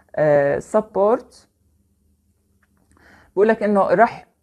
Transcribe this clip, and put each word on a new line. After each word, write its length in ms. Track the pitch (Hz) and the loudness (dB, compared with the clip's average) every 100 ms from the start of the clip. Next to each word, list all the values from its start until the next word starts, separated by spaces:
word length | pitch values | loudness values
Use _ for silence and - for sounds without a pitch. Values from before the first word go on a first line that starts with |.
| _ - | _ -4
آه، 440 | 151 147 143 - | 0 2 0 -4
سبورت 880 | - 214 214 190 208 254 - - _ _ _ _ _ _ _ _ _ _ _ _ _ _ _ _ _ - _ 180 | -4 -4 -4 -2 -2 -2 -6 -20 _ _ _ _ _ _ _ _ _ _ _ _ _ _ _ _ _ -20 _ 0
بقول 120 | 220 | 0
لك 160 | 220 | 0
إنه 240 | 208 202 - | 0 0 0
رح، 400 | 180 233 - - _ | 2 0 -2 -20 _